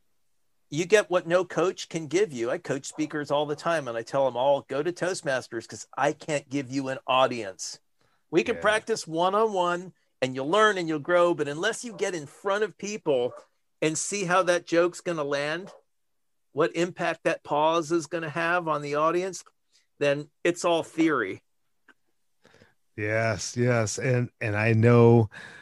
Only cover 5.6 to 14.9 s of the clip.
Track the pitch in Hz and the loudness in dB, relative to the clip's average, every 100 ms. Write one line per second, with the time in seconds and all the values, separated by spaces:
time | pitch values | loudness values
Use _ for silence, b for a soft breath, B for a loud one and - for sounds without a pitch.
5.6 | - 107 - - 143 147 - 147 - 139 | -10 -16 -12 -2 -2 -2 -4 -6 -4 -8
6.6 | 123 135 135 131 - 127 131 123 98 92 | -4 -6 -6 -6 0 4 4 0 -8 -10
7.6 | - - _ _ _ _ - 165 233 175 | -14 -14 _ _ _ _ -2 0 0 0
8.6 | 196 214 220 214 - 160 180 202 226 196 | 0 0 -2 -6 -4 0 0 2 0 0
9.6 | 175 175 185 - _ - 131 131 139 202 | 0 -2 -6 -18 _ -6 -4 -4 0 4
10.6 | 214 190 165 156 139 175 175 156 143 151 | 4 2 -2 -4 2 4 4 2 -2 -2
11.6 | 208 - 240 180 196 170 139 - 196 202 | -4 -4 -10 -6 -6 -6 -10 -8 -4 -2
12.6 | 214 - 196 208 160 131 123 - - _ | -2 -6 -10 -6 0 0 0 -6 -20 _
13.6 | _ - 156 156 - 202 175 185 175 175 | _ -4 -4 -2 -6 -4 0 2 2 0
14.6 | - 165 180 | 2 2 2